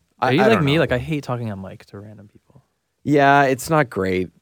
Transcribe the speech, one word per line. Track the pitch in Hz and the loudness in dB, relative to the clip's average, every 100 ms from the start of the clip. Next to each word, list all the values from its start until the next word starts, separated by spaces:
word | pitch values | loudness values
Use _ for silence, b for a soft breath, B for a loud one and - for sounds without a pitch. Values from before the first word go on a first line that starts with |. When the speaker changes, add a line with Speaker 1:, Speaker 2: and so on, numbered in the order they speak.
| _ - | _ -4
Speaker 1:
I, | 123 | 0
Speaker 2:
Are | |
you | 127 | 2
Speaker 1:
I | - | 4
Speaker 2:
like | 214 | 4
Speaker 1:
don't | 139 | 2
Speaker 2:
me? | 156 | 0
Speaker 1:
know. | |
Speaker 2:
Like, | 127 | 0
I | 123 | -2
hate | 139 151 | -4 -8
talking | 135 123 113 | -6 -8 -8
on | 98 | -10
mic | 95 107 - | -12 -16 -20
to | 101 | -20
random | 107 104 101 | -20 -20 -20
people. | _ _ _ _ _ _ _ | _ _ _ _ _ _ _
Speaker 1:
Yeah, | 131 147 139 143 | 0 2 6 4
it's | 135 131 - | 4 0 0
not | 156 120 | 0 0
great. | 98 95 92 87 _ | -2 -2 -2 -4 _